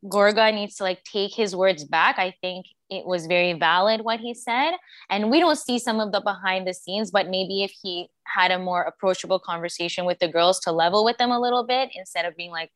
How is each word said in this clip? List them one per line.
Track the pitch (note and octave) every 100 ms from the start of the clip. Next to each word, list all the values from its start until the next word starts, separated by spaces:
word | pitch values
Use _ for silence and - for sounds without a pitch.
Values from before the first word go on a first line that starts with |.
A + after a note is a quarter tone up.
| G3
Gorga | F#3+ G3+ G#3+ A3
needs | G#3+ G3+ -
to, |
like, | F#3+ F#3
take | - G#3+ G3+
his | G3 G#3 F3+
words | F#3+ E3+
back. | D3 D#3+ F#3+ C4
I | F#3 F#3
think | F#3 F3+ F#3 _ _
it | F#3+ -
was | F3+ E3
very | F3 F3
valid | E3+ E3 F3 G3 A3
what | A3+ A3+
he | A#3
said. | A#3+ - A#3 D4 F4+ _ - -
And | G3 G#3+
we | C#4+
don't | E4+ D4+
see | - A#3+
some | C#4+ A3
of | G#3+
the | G3+
behind | G3+ F#3+ F#3+ F#3+ F#3
the |
scenes, | F3+ - G3 G#3+
but | G3 F3
maybe | F#3 F#3 G3
if | G3 -
he | G3 F3 F3 _
had | - - F#3
a | F3+
more | F#3 F3+
approachable | D#3+ - G3 F#3 - F#3
conversation | - E3+ E3+ - F3 F3 F3+
with | F3+
the | F3
girls | E3 F3 F#3
to | -
level | E3 E3 G3+
with | A3 A#3+
them | B3
a | A#3+
little | B3 B3 A#3+
bit | B3+ C4 F3+
instead | F#3+ F3+ E3+
of | E3
being | F3
like | E3 E3